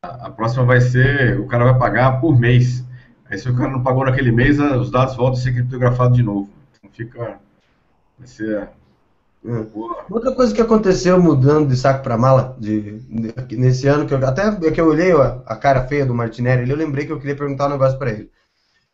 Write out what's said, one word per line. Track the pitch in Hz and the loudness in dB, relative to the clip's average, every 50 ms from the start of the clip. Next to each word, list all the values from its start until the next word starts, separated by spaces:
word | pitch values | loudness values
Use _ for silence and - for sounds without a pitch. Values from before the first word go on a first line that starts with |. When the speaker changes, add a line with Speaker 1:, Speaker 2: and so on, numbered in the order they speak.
| - | -14
Speaker 1:
a, | - - - - | -16 -16 -14 -14
a | - | -16
próxima | - - 120 123 123 131 127 | -10 -6 -4 -4 0 0 2
vai | 123 127 123 | 4 4 4
ser, | 123 123 123 127 131 139 143 143 131 110 98 98 | 4 2 2 2 2 2 2 2 0 0 0 -2
o | - | -4
cara | - 120 120 120 | -4 -2 2 2
vai | 127 127 127 | 4 4 4
pagar | 120 - - 113 127 131 127 - | 2 0 0 2 2 2 0 0
por | - 165 143 120 | 0 2 2 4
mês. | 117 120 123 123 123 - - - - - - - - _ _ _ _ _ | 4 4 4 4 2 2 -2 -6 -8 -12 -16 -20 -20 _ _ _ _ _
Aí | - - | -10 -8
se | - 127 | -6 -4
o | 123 | -2
cara | 123 - 135 | -2 -2 -2
não | 135 127 123 | -4 -4 -2
pagou | 135 127 131 135 | 0 0 0 0
naquele | 131 123 135 135 123 | 0 0 0 2 2
mês, | 110 117 123 143 147 143 | 2 4 4 4 2 2
a, | 147 147 139 | 2 0 0
os | 123 - - | -2 -2 -2
dados | - 127 131 135 - | 0 0 0 0 -2
voltam | - 123 127 123 - | -2 -2 0 0 0
a | - | -2
ser | 127 123 | -2 -2
criptografados | 123 123 127 131 123 127 120 123 123 123 123 123 | -2 -2 -4 -4 -2 0 0 2 2 2 4 4
de | 123 120 | 4 2
novo. | 104 101 101 98 - - - _ _ _ _ | 2 0 -4 -4 -6 -14 -20 _ _ _ _
Então | _ 98 _ | _ -20 _
fica, | - 117 120 - 120 120 110 - - _ _ _ _ _ _ _ _ _ _ _ _ _ _ _ _ | -14 -14 -14 -12 -12 -12 -12 -12 -16 _ _ _ _ _ _ _ _ _ _ _ _ _ _ _ _
vai | 123 - | -20 -20
ser | - - 110 110 107 101 92 - _ _ _ _ _ _ _ _ _ _ _ _ _ _ _ | -14 -10 -8 -6 -6 -6 -8 -10 _ _ _ _ _ _ _ _ _ _ _ _ _ _ _
Speaker 2:
É. | 107 120 113 107 | -8 -8 -8 -8
Speaker 1:
boa. | - - - - 349 359 - - - | -8 -10 -12 -10 -10 -10 -12 -12 -8
Speaker 2:
Outra | 190 233 233 262 - | -6 -4 -4 -4 0
coisa | 254 254 233 208 | 0 0 0 2
que | - | 0
aconteceu | 226 220 226 214 214 190 180 - - 175 180 185 | 2 2 2 2 4 2 0 2 2 2 4 4
mudando | 180 165 147 131 127 143 151 156 151 139 | 4 4 4 4 4 4 4 4 2 2
de | 127 | 0
saco | 123 - 139 135 131 - | 0 2 0 0 0 -2
pra | 120 117 113 | -4 -2 2
mala, | 120 131 131 123 - - - - | 4 4 4 4 2 0 -8 -12
de, | 107 104 107 107 104 101 104 107 | -6 -4 -4 -4 -4 -6 -14 -16
de, | 131 - - 113 113 110 - - - - - | -16 -12 -10 -8 -8 -8 -8 -12 -12 -10 -6
nesse | 120 127 127 127 127 139 | 0 2 2 2 2 2
ano, | 139 143 147 147 | 0 2 2 0
que | - 143 | -2 -2
eu, | 131 131 | -2 -2
até | 131 127 156 202 214 | -2 -2 0 0 -2
é | 208 185 160 160 | -2 0 -2 -2
que | 156 170 | 0 2
eu | 165 | 2
olhei | 160 151 151 175 185 175 | 2 2 2 2 4 4
a, | 151 131 120 - - - | 4 2 2 0 -6 -8
a | - 113 | -10 -10
cara | - - 143 139 131 127 | -2 2 2 2 2 0
feia | 131 147 147 143 | -2 -2 -2 -2
do | 131 120 | 0 -2
Martinelli, | 117 117 113 - - 120 123 127 127 120 123 | -2 -4 -6 -6 -4 0 0 0 0 0 -2
eu | 139 | -2
lembrei | 147 160 156 139 139 151 | -2 -2 -4 -4 -6 -6
que | 139 156 | -6 -8
eu | 135 | -8
queria | 131 139 143 | -6 -8 -8
perguntar | 139 143 143 139 131 143 | -6 -6 -6 -4 -4 -4
um | 143 | -4
negócio | 143 135 135 131 131 - | 0 0 0 0 0 0
pra | 143 123 | -4 -6
ele. | 107 104 - - _ _ _ _ _ _ _ _ _ _ _ _ | -6 -6 -10 -16 _ _ _ _ _ _ _ _ _ _ _ _